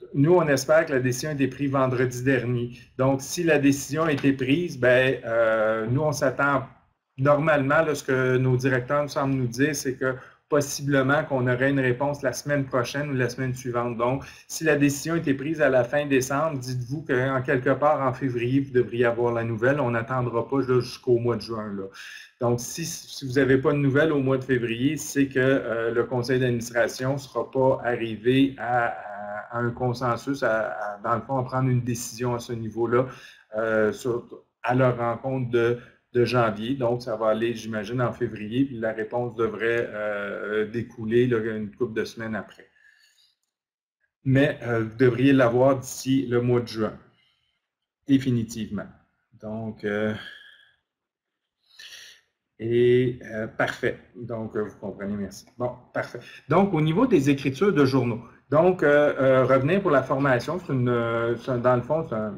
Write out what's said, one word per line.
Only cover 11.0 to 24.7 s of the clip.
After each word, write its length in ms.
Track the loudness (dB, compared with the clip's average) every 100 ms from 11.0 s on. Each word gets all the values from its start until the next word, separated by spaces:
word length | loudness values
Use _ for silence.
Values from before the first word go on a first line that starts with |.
| 4 0
qu'on 240 | 0 -2 0
aurait 240 | 2 2
une 80 | 2
réponse 420 | 0 0 -2 -2
la 100 | -4
semaine 340 | -4 -4 -2 0
prochaine 440 | -2 -2 -4 -4
ou 40 |
la 160 | -2 -2
semaine 260 | -2 -6 -6
suivante. 420 | -6 -4 -4 -2
Donc, 260 | -2 -2 -6 -20 -14
si 160 | -4
la 120 | 0 4
décision 380 | 2 0 -4 -2
a 20 |
été 160 | 0
prise 260 | -2 -2 0
à 100 | 4
la 140 | 4
fin 220 | 2 0 2
décembre, 540 | 0 2 0 -2 -4
dites-vous 420 | -6 -6 -6 -8
qu'en 400 | -2 0 0 -2
quelque 300 | 0 0 0
part 360 | 2 2 2 0
en 60 |
février, 460 | -2 -4 -2 0 0
vous 100 | 2
devriez 340 | 0 0 2 2
avoir 280 | 2 0
la 100 | 0
nouvelle. 360 | -2 0 0 2
On 120 | 0
n'attendra 560 | -2 -2 -2 -2 -2 0
pas, 140 | -2
là, 180 | 2 2
jusqu'au 380 | 0 -6 2 2
mois 180 | 2 -2
de 60 |
juin, 320 | -6 -8 -8 -8
là. 80 | -10 -14 -18 -18 -18 -4
Donc, 200 | 0 0
si, 260 | -4 -8 -8
si 400 | -10 -14 -12 -2
vous 80 |
n'avez 240 | 2 4 4
pas 160 | 4
de 60 | 2
nouvelles 340 | 2 2 2
au 60 | 2
mois 180 | 2 0
de 60 |
février, 540 | 0 -2 -2